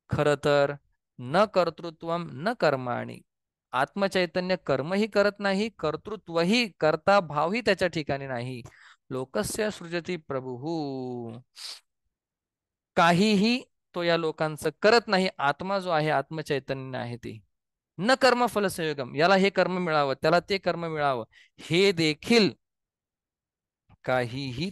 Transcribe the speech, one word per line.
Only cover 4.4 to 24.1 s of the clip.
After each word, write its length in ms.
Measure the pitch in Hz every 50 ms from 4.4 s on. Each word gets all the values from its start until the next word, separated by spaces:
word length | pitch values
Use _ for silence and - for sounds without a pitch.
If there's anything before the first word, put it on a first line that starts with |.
| 180 185 185 175 -
कर्मही 420 | - 139 131 143 165 190 202 220
करत 240 | 214 - 202 202 202 202 -
नाही, 300 | 202 196 190 190 214 226 _ -
कर्तृत्वही, 920 | 160 151 147 160 - 208 214 190 _ - 165 165 170 175 226 247 240 180 - -
कर्ता 400 | 160 151 160 160 - 196 202 202
भावही 420 | 175 147 147 147 156 170 208 247
त्याच्या 260 | 226 220 190 - 190
ठिकाणी 400 | 170 - 165 143 - 143 139 139
नाही. 340 | 135 127 120 120 127 131 139 - - - - - - - _ _ -
लोकस्य 640 | 131 127 131 - - 214 196 - - - 214 214
सृजती 440 | - - 175 165 170 175 160 - 180
प्रभुः, 1200 | 165 - - 180 131 131 131 127 120 139 160 170 160 147 139 135 131 127 127 123 120 117 117 113 123 - _ _ - - - - - _ _ _ _ _ _ _ _ _ _ _ _ _ _ _ _ _ _ _ _ _ _ -
काहीही 680 | 185 170 170 175 165 208 220 214 185 208 233 240 262 - _ _ _ _ _ -
तो 80 | 180 175
या 140 | 170 165
लोकांचं 520 | 165 165 156 151 - 160 156 151 - - 160 - -
करत 260 | - 208 233 233 -
नाही. 220 | 220 196 185 190 - -
आत्मा 420 | - 135 143 147 - 180 190 202 196
जो 100 | 180 185
आहे, 200 | 165 151 151 156
आत्मचैतन्य 880 | 143 139 139 - 160 156 151 - 147 135 131 - 135 135 131 131 131
आहे 200 | 123 113 120 120
ते. 240 | 113 - 113 110 107 _ _ _ _ _ _ _ _ _ _ _ -
न 160 | 175 240 262
कर्म 300 | - 269 247 240 240 247
फलसंयोगम, 720 | 233 - 214 202 180 - - 160 156 147 139 127 123 139
याला 200 | 139 160 180 196
हे 140 | 190 190 202
कर्म 280 | - 190 180 175 185
मिळावं, 360 | 180 180 165 156 151 143 139 131
त्याला 260 | - - 160 170 175
ते 180 | - - 202
कर्म 280 | 190 - 180 165 170 170
मिळावं, 380 | 165 160 151 147 143 131 117 107 _ _ - - _ _ -
हे 320 | - - 160 180 196 202
देखील 600 | 185 165 165 156 147 - - - 233 233 196 135 - _ _ _ _ _ _ _ _ _ _ _ _ _ _ _ _ _ _ _ _ _ _ _ _ _ _ _ - _ -
काहीही 680 | -